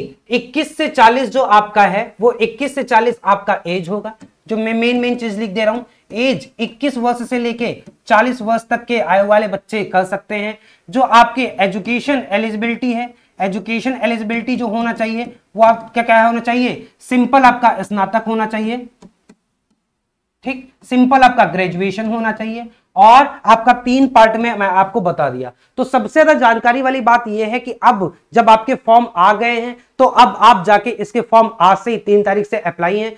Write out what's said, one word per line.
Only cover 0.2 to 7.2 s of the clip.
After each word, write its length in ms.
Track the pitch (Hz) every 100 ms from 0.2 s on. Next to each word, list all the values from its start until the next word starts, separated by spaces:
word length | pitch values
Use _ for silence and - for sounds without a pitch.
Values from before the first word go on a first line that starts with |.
| _
इक्कीस 460 | 240 - 302 302 -
से 100 | 311
चालीस 420 | 285 226 247 233
जो 100 | 254
आपका 400 | 262 208 208 214
है 300 | 196 196 233 -
वो 100 | 233
इक्कीस 420 | 233 226 226 269 277
से 80 |
चालीस 360 | 233 220 240 233 190
आपका 360 | 202 196 190 170
एज 220 | 185 165
होगा। 240 | 208 214 - - _ -
जो 100 | 220
मैं 160 | 220
मेन, 260 | 226 233 247
मेन 160 | 240 240
चीज 220 | 233 202
लिख 100 | 220
दे 140 | 196 214
रहा 80 |
हूं, 80 | 240 240 _ _
एज 340 | 202 262 208 - -
इक्कीस 380 | 226 - 285 254
वर्ष 240 | 240 240